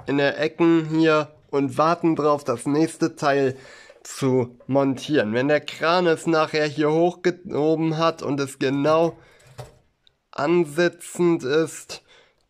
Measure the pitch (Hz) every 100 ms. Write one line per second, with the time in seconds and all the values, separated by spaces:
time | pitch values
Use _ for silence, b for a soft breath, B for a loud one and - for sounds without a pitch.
0 | - 143 143 - 156 - 170 165 156 160
1 | 160 156 147 - _ 143 139 123 156 170
2 | 170 151 151 147 - 120 147 143 160 -
3 | 165 160 151 139 135 123 B B B B
4 | - - 135 127 123 - - 135 139 127
5 | - 151 107 117 139 151 147 - 156 180
6 | 175 160 170 160 156 156 151 135 151 156
7 | 175 170 180 175 - 123 151 160 160 156
8 | 165 160 120 139 135 - 135 139 143 160
9 | 165 160 B B B B B _ _ _
10 | _ _ _ - 147 175 160 147 175 -
11 | - - 175 165 123 151 156 - - -
12 | b b b b